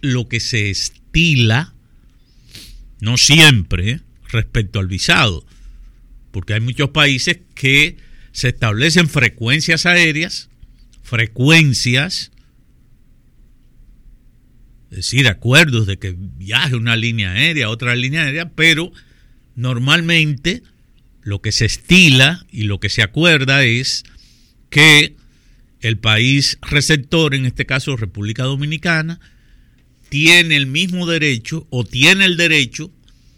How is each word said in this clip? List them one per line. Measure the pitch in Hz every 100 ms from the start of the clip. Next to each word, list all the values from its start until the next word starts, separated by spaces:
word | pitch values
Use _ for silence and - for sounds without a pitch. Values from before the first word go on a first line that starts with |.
lo | 143 123 113
que | 117
se | - 117 104
estila, | 92 - - _ 156 170 139 113 117 175 - _ _ _ _ _ _ _ - - - - -
no | 104 123
siempre, | - 156 156 123 87 87 98
¿eh?, | 143 - _ -
respecto | 113 - 120 98 104
al | 95
visado, | 95 - 165 123 80 - - - - - _ _ - -
porque | 98 90
hay | 104
muchos | 117 123 139
países | 156 147 131 - 175 _
que | - 139 139 151 - - - -
se | - 123
establecen | - 113 104 156 170 160
frecuencias | 151 120 - 113 147 160 160 175
aéreas, | 175 165 151 131 - - _ - _ - -
frecuencias, | - 110 113 - 131 165 151 117 123 123 156 - - _ _ _ _ _ _ _ _ _ _ _ _ _ _ _ - - - - _ _ _ _ - - _
es | -
decir, | - 123 123
acuerdos | - 117 135 165 117 101
de | 98
que | 98 87
viaje | 95 65 92 120 156
una | 123 117 113
línea | 117 113 98
aérea, | 90 156 156 107
otra | 113 123
línea | 120 127 160
aérea, | 151 147 165
pero | - 160 156 175 - _ _ _ _ _
normalmente | - 123 120 131 165 165 170 151 143 170 233 - _ _ _ _ _
lo | - 101
que | 107
se | - -
estila | - - 180 175 131 139 175 -
y | -
lo | 107 98
que | 104
se | -
acuerda | 104 143 170 151 135 139
es | 127 117 131 - - - _ _ _ _ _
que | 147 156 147 147 - _ _ _ _ _ _
el | 113 113
país | 113 107 123 139 135 -
receptor, | - 143 139 151 123 165 156
en | 139 127
este | -
caso | 131 135 135 127
República | 107 104 104 113
Dominicana, | 131 139 147 156 175 160 160 170 _ _ _ _ _ _ _ _ _
tiene | 139 160 175 165 147
el | 135
mismo | 143 185 180 175
derecho | 160 151 123 - 160 -
o | 123
tiene | 110 123 151 190
el | 190 170
derecho | 170 156 123 - 151 _ _ _ _